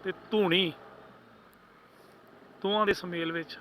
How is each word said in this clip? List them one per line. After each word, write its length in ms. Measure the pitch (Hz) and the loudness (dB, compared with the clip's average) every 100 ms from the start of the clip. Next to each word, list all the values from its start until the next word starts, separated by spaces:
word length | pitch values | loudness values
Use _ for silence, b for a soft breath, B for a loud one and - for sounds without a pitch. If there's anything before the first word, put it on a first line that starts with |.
ਤੇ 80 | 190 180 - | -8 -10 -2
ਧੂਣੀ 420 | 214 190 175 180 - - - - - - - - - - - - - - - - - - - | 2 4 4 2 -4 -20 -20 -20 -20 -20 -20 -20 -20 -20 -20 -20 -20 -20 -20 -20 -20 -20 -8
ਦੋਵਾਂ 240 | 190 208 208 | -2 2 2
ਦੇ 60 | |
ਸੁਮੇਲ 400 | 190 180 170 165 | 0 -2 -4 -4
ਵਿੱਚ 260 | 165 160 - | -4 -8 -14